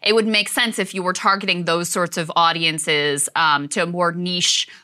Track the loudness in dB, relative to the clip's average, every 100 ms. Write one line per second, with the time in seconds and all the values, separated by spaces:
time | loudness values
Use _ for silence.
0 | 2 2 2 0 0 0 0 0 -4 -2
1 | -2 0 0 0 0 -2 0 0 0 -2
2 | -2 -4 -2 2 2 2 -2 -2 0 0
3 | 2 0 -2 2 2 2 0 -2 -2 0
4 | -2 -2 -4 -2 0 -2 -4 -10